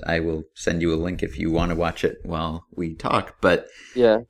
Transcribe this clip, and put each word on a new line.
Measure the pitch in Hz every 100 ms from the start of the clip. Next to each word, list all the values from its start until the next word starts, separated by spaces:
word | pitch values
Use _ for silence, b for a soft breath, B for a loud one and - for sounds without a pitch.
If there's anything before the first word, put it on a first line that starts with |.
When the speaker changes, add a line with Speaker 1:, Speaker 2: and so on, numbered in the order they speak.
| -
Speaker 1:
I | 82
will | 82 80 78
send | - - 85
you | 85
a | 80
link | 87 87
if | - -
you | 82
want | 82 85
to | 82
watch | 85 82
it | - -
while | - 80 82 82 -
we | - 85
talk. | 80 - 110 - -
But | 95 87 - B B
Speaker 2:
Yeah. | 123 117 110